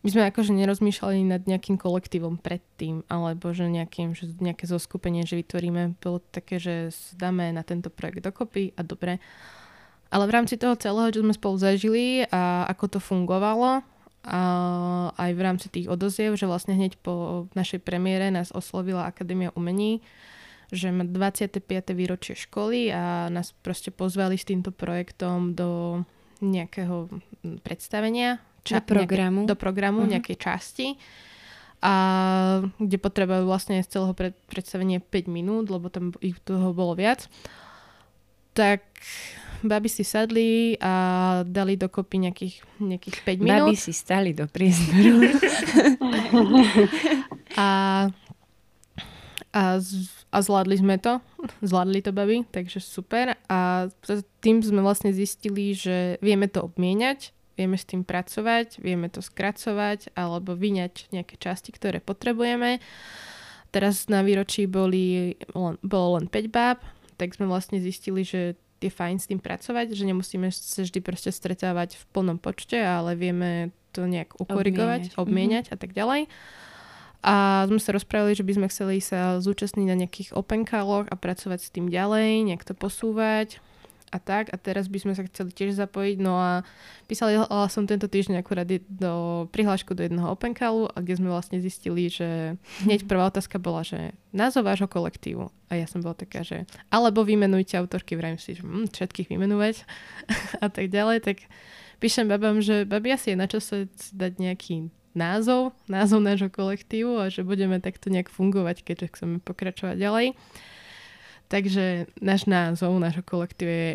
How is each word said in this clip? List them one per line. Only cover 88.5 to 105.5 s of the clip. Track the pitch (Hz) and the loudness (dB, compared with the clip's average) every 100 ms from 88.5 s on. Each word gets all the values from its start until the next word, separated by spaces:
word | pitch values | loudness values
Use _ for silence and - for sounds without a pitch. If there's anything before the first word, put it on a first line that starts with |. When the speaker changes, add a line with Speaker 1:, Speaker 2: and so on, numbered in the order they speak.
| 185 175 | -4 -2
Speaker 1:
jed-, | 185 | -4
do, | 185 190 185 170 170 170 170 | -4 -6 -4 -2 -4 -4 -4
prihlášku | - 208 190 - | 0 2 0 -2
do | 185 | -4
jedného | 170 170 175 | -2 -2 -2
open | 190 240 | -4 -6
callu, | 240 240 226 220 | -2 0 0 -2
a | - | -4
kde | 180 | -4
sme | 180 185 | -2 0
vlastne | 175 175 180 | -2 -4 -4
zistili, | 180 - - 170 175 | -4 -6 -6 -2 -2
že | - 170 165 160 175 - - | -2 -4 -4 -4 -8 -12 -2
hneď | 190 208 196 | 2 2 2
prvá | 190 185 | 2 2
otázka | 190 - 196 | 0 -4 -6
bola, | 180 165 | -4 -4
že | 165 160 165 - _ | -6 -8 -8 -12 _
názov | 190 240 262 202 | -2 2 2 2
vášho | 196 196 | 0 0
kolektívu. | 180 170 - - - - _ _ | -2 -4 -6 -10 -8 -10 _ _
A | |
ja | 175 165 | -6 -4
som | 180 | -6
bola | 170 165 | -8 -8
taká, | 185 - | -12 -12
že | 165 170 175 - - | -10 -10 -12 -16 0
alebo | 226 233 220 | 4 4 4
vymenujte | 208 214 196 190 190 180 | 2 4 4 2 2 -2
autorky, | 180 185 - | -4 -6 -6
vrajím | 165 165 165 | -6 -6 -8
si, | - | -10
že, | 175 180 | -12 -8
hm, | 175 220 | -6 -6
všetkých | - 185 - 180 | -6 -10 -8 -6
vymenovať | 175 196 208 214 220 - - - - | -2 0 2 0 -2 -10 -20 -18 -20
<laughs> | - 220 - - | -8 -6 -6 -4
a | 208 | -4
tak | 190 190 | -2 -2
ďalej. | 202 214 226 | 0 2 2
Tak | 220 196 - - - - - - | 0 -6 -8 -20 -20 -20 -20 -2
píšem | 233 240 220 | 0 2 2
babám, | 202 220 214 | 2 2 2
že | 208 214 | 4 2
babi, | 202 208 226 | 2 0 0
asi | 262 - | -2 0
je | 185 | -2
na | 190 | 0
čase | 220 - 202 190 | -2 -4 -6 -6
si | - - | -10 -18
dať | 196 185 180 | -6 -6 -4
nejaký | 185 185 - 165 160 _ _ | -4 -4 -6 -6 -6 _ _
názov, | - 170 196 220 | -4 -2 0 2